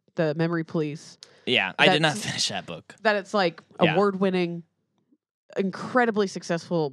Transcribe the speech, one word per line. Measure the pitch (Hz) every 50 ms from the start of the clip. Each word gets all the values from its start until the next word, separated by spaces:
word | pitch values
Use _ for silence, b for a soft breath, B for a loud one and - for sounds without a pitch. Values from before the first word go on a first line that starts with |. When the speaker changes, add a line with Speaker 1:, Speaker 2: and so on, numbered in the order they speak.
| _ _ _
Speaker 1:
The | - 165 151 147
Memory | 165 165 165 175 165 160
Police, | - - 170 151 151 143 165 - - - - B B B B B -
Speaker 2:
Yeah, | 123 110 98 92 - -
I | 143 175
did | 185 151
not | 160 156 135
Speaker 1:
That's | 107 110
Speaker 2:
finish | 131 135 - - -
that | 107 92 85
book. | - 85 78 - - - -
Speaker 1:
that | - 220 208
it's, | 202 190 - -
like, | 208 190 170 165 - - _ - -
Speaker 2:
Yeah. | 175 160 160
Speaker 1:
award-winning, | 185 202 202 190 185 196 190 185 180 175 170 170 170 170 _ _ _ _ _ _ _ _ _ _ _ _ _ _ _ _ _ - -
incredibly | 196 190 - - - - - 247 240 233 208 214 208 190
successful | - 185 - - 175 170 - - 175 165 156 139